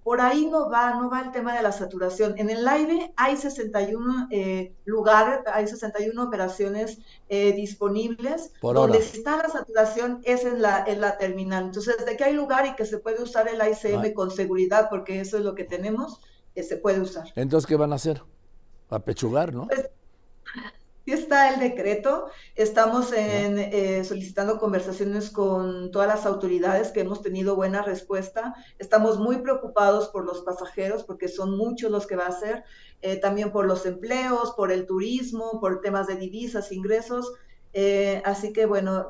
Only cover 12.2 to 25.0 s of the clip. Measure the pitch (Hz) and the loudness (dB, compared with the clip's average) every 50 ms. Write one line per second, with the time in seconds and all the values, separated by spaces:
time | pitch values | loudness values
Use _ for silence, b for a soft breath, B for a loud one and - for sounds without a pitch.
12.2 | 277 277 294 294 285 - 262 262 277 269 - - 214 214 214 214 - 226 220 240 | 2 2 2 2 0 2 2 2 2 0 0 -4 -4 -4 -4 -6 -4 -4 -4 -4
13.2 | 240 233 - 220 220 233 226 226 214 220 214 - - 202 202 202 214 214 214 196 | -4 -2 2 2 2 2 2 2 2 2 2 0 0 0 0 2 0 0 0 -2
14.2 | 185 185 185 196 185 170 185 185 185 185 202 220 214 214 202 185 - 190 190 190 | -2 -2 -2 -2 -2 0 2 2 2 4 4 4 4 4 0 -6 -6 -6 -6 -6
15.2 | 196 190 214 208 208 196 190 196 180 - 180 175 190 214 220 247 294 311 - - | -4 -2 -2 -2 -2 -2 -4 -6 -8 -6 -6 -6 -4 -4 -4 -4 -4 -6 -10 -16
16.2 | b b b b b - - 180 - - 165 - - 202 190 190 190 185 - 160 | b b b b b -14 -10 -10 -8 -6 -6 -2 2 2 2 2 0 -4 -6 -10
17.2 | - - - 120 131 135 156 156 139 - 156 147 151 147 147 131 - 160 151 - | -12 -8 -4 -4 -2 2 2 2 2 4 2 2 4 2 0 -2 -2 -2 -4 -4
18.2 | - - - - - - - - - - - - - - 113 107 - - 113 - | -6 -18 -20 -20 -20 -20 -20 -20 -20 -20 -20 -20 -10 -6 -6 -4 -2 -4 -4 -2
19.2 | 131 113 120 147 175 170 127 120 139 233 - 262 - - - - - - - _ | 0 0 2 2 0 0 -2 -6 -4 -4 -2 -2 -4 -6 -8 -16 -20 -20 -20 _
20.2 | - - - - - B B 247 233 220 B - - - - - - 262 285 320 | -20 -20 -20 -20 -18 B B -14 -14 -16 B -20 -20 -20 -20 -12 -6 -4 -4 -2
21.2 | - - 285 277 277 262 262 262 254 247 - 196 196 202 208 208 - 269 302 - | 0 4 6 6 8 6 6 4 0 0 0 0 -2 -2 -2 0 0 0 0 0
22.2 | - B B B B B B - 220 214 - 233 226 226 240 247 247 240 233 214 | -2 B B B B B B 0 0 2 6 4 4 6 4 2 0 0 0 0
23.2 | 214 208 208 202 202 202 202 208 196 202 208 196 190 190 190 190 185 - 196 190 | 0 0 0 0 0 0 0 -2 -2 0 0 0 2 2 0 0 -2 -4 -6 -6
24.2 | 190 - - 202 202 214 220 - 226 208 190 180 - 185 185 - | -8 -6 -4 -2 0 0 0 0 0 0 0 0 -2 -2 -4 -4